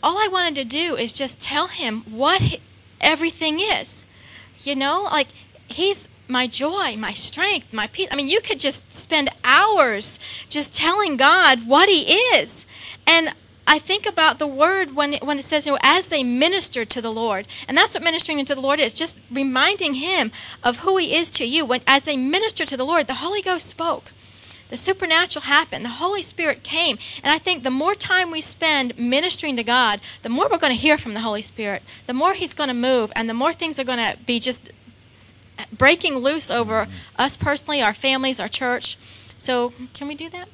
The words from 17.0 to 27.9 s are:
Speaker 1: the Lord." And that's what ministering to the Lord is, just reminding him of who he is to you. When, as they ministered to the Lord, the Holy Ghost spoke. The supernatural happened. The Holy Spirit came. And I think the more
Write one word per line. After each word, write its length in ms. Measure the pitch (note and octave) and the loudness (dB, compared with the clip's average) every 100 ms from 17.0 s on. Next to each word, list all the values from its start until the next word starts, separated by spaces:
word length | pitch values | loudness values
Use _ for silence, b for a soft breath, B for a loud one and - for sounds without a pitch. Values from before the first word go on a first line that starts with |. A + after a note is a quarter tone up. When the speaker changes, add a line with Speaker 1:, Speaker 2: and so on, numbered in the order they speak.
Speaker 1:
the 100 | A3+ | -6
Lord." 360 | A3 A3+ G3 G#3 B B | -4 -2 -4 -6 B B
And 80 | C#4+ | 2
that's 200 | G#4+ F4+ | 2 2
what 80 | |
ministering 420 | E4 E4 - D4 C4+ | -2 -2 -2 -4 -2
to 80 | |
the 80 | C#4 | -2
Lord 180 | C4+ C#4+ | 0 2
is, 140 | C4 | 0
just 260 | - E4 - - | 0 -4 -6 -8
reminding 640 | B3 C4+ B3+ D#4 G4+ E4+ C4 | -4 -2 2 2 2 -2 -2
him 360 | D#4+ F#4 A#3 B B B | -2 0 -2 B B B
of 140 | A#3+ A#3+ | -2 0
who 200 | E4+ F#4+ | 2 2
he 180 | E4+ D#4 | 2 0
is 160 | E4+ | 0
to 140 | - A#3+ | -2 0
you. 200 | D4 C#4 | 0 0
When, 160 | B3 B3+ | 0 4
as 160 | C#4 | 2
they 120 | D#4 C#4 | 2 -2
ministered 520 | C4 F4 A4 - D#4+ | 0 0 -2 -2 -4
to 100 | C4 | -4
the 80 | C4 | 0
Lord, 220 | E4 D4 | 0 0
the 80 | B3 | -4
Holy 260 | D4+ G#4 | -4 -4
Ghost 260 | F#4 F4+ - | -2 -2 -4
spoke. 440 | - E4 - - - B B B B B | -4 -4 -4 -8 -20 B B B B B
The 80 | - | -4
supernatural 680 | - F#4+ F4 D#4+ F4+ D4+ C4+ | -2 -2 2 2 2 -2 2
happened. 380 | C#4+ D#4+ - | 2 2 -6
The 60 | A#3 | -8
Holy 320 | A#3+ F4 G4+ | -4 -4 -2
Spirit 400 | - - D#4+ - | -6 -2 -2 -2
came. 380 | - D#4+ E4+ A3+ B B | -4 -2 0 -2 B B
And 100 | - | 0
I 60 | D#4 | 0
think 240 | - F4 | 0 -2
the 80 | B3+ | -2
more 240 | B3+ E4 | 0 0